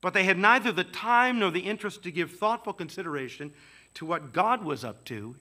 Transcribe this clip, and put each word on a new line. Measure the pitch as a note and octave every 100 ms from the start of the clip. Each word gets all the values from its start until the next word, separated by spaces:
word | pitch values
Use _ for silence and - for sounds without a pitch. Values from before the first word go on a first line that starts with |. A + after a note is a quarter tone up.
But | F3+
they | G3
had | F#3+ F#3
neither | G#3 B3 A3+
the | F3
time | F3+ - A3 A#3+ B3+ B3
nor | G3
the | E3
interest | F#3 G#3 G#3 -
to | F3
give | E3 E3+
thoughtful | F3 G#3+ - -
consideration | G3 E3 - E3+ C#3+ B2+ - D3 D3 - - _
to | - D#3+
what | E3+ D3
God | A#2 G#3 B3
was | F3 C3+
up | A#2+ G#2+
to | - A2+ G#2+ B2